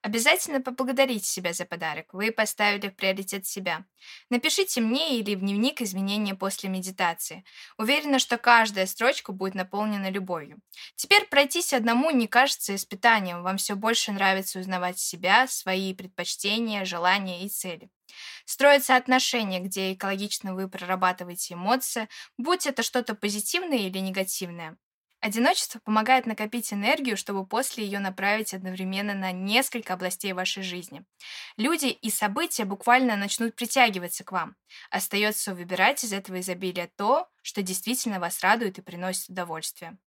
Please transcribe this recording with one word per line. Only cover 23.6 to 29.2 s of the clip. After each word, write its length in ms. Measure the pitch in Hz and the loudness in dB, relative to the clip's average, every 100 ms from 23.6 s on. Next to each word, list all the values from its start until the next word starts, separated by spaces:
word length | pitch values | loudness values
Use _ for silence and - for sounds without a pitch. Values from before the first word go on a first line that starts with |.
| 359 269 | 0 0
или 200 | 190 190 | 0 -2
негативное. 800 | 190 190 190 - 180 170 160 170 _ _ _ _ | -4 -2 -2 -4 -6 -8 -12 -14 _ _ _ _
Одиночество 580 | 220 214 254 370 - 226 | -4 2 2 2 -2 -8
помогает 460 | - 214 220 262 247 | 0 2 6 4 4
накопить 460 | 214 214 240 - | -4 -4 -4 -4
энергию, 440 | 202 208 302 262 202 | -2 2 2 2 -2
чтобы 300 | - 196 190 | -2 -4 -2
после 380 | 220 269 - | -2 -2 -2
ее 160 | 208 202 | -4 -2
направить 520 | 196 185 196 214 220 | -4 0 2 2 0
одновременно 600 | 190 190 185 185 190 208 | -6 -8 -6 -4 -2 -2
на 180 | 196 | -2